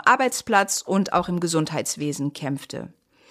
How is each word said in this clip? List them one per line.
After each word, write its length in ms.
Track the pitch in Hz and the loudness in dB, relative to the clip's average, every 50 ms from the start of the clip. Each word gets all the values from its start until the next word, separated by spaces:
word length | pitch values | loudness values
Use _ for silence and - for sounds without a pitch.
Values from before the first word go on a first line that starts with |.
| - | 4
Arbeitsplatz 760 | - 254 254 262 247 - - - - 214 196 202 - - - | 4 4 4 4 0 0 -2 0 2 4 4 4 2 -2 -4
und 300 | - - 190 196 190 - - | -2 0 0 2 2 2 2
auch 140 | 180 175 | 0 0
im 140 | - 175 175 | 0 -2 -2
Gesundheitswesen 880 | 175 165 160 160 156 143 151 131 - - - - 147 147 143 143 139 147 | 0 0 0 0 0 0 -2 -4 -4 -4 -6 -4 -4 -4 -4 -4 -4 -6
kämpfte. 640 | 147 - 151 139 139 139 - - - 120 117 - - _ _ _ _ _ _ _ | -6 -6 -6 -6 -6 -6 -6 -10 -12 -12 -12 -14 -16 _ _ _ _ _ _ _